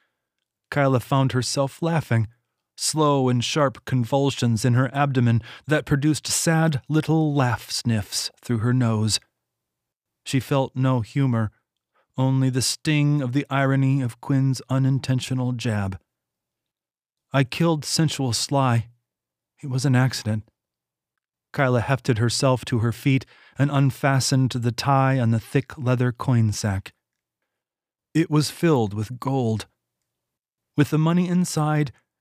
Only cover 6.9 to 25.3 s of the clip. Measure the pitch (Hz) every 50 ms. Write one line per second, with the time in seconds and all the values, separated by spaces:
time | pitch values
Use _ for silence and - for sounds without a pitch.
6.9 | 147 156 - 151 160 160 156 151 143 143 131 123 110 - - - - - - 120
7.9 | 113 107 95 - - - - - - _ - - 123 107 104 123 123 127 123 113
8.9 | 110 107 107 107 98 - - _ _ _ _ _ _ _ _ _ _ _ _ _
9.9 | _ _ _ _ _ _ _ - - 131 - - 147 135 131 - - 135 131 131
10.9 | 131 123 104 - - 143 139 131 117 113 110 104 - _ _ _ _ _ _ _
11.9 | _ _ _ _ _ - 131 131 131 131 131 131 123 131 120 - - - - 156
12.9 | 151 147 147 147 147 147 135 123 120 143 135 - 135 135 135 135 135 135 135 135
13.9 | 135 139 127 117 - - - - 139 135 135 135 131 - - - 131 131 135 131
14.9 | 139 127 - - 131 123 - - 131 127 123 127 123 113 - 123 107 104 98 95
15.9 | 90 - _ _ _ _ _ _ _ _ _ _ _ _ _ _ _ _ _ _
16.9 | _ _ _ _ _ _ _ _ - 139 135 - - - 165 170 160 151 123 -
17.9 | - - 160 143 - - 135 123 113 - - - 143 139 135 127 117 113 110 -
18.9 | _ _ _ _ _ _ _ _ _ _ _ _ _ _ - 139 127 131 120 143
19.9 | 127 123 131 127 - - - 107 110 107 - _ _ _ _ _ _ _ _ _
20.9 | _ _ _ _ _ _ _ _ _ _ _ _ - 147 139 127 123 120 107 -
21.9 | 135 - - - 117 101 120 117 - - 147 135 127 120 - - 127 113 110 117
22.9 | 110 - - 143 135 131 - - _ _ - - _ - 139 143 143 139 143 135
23.9 | - - - 139 139 131 - - 139 131 131 117 - 127 117 120 117 - - 139
24.9 | 135 135 135 135 135 131 120 113